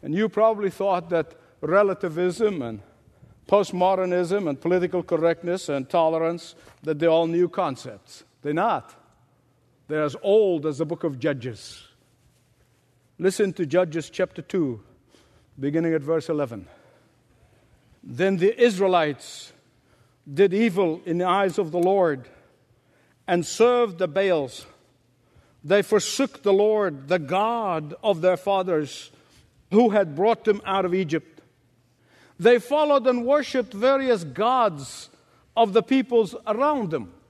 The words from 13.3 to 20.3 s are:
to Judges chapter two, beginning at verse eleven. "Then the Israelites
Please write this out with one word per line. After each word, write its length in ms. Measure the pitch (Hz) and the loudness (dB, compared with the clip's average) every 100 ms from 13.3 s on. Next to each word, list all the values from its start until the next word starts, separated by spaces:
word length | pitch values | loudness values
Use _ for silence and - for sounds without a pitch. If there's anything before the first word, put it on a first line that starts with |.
| 190 202 | 0 -2
to 120 | 175 160 | 0 0
Judges 440 | 160 180 156 151 | 0 0 -4 -10
chapter 320 | - 185 - | -4 -6 -4
two, 400 | 160 196 151 113 - _ _ _ _ _ _ - | -6 -2 -2 -4 -12 _ _ _ _ _ _ -8
beginning 340 | 139 151 165 | -4 -2 0
at 80 | 160 | -2
verse 280 | 139 160 151 | -2 -4 -2
eleven. 380 | 156 139 110 90 - _ _ _ _ _ _ _ _ _ _ _ _ | -4 -4 -8 -16 -20 _ _ _ _ _ _ _ _ _ _ _ _
"Then 340 | - 123 190 190 | -16 -2 0 2
the 220 | 185 226 | 2 4
Israelites 960 | 247 185 196 180 156 135 - - - _ _ _ _ _ _ _ - | 2 4 2 2 2 -4 -12 -18 -20 _ _ _ _ _ _ _ -14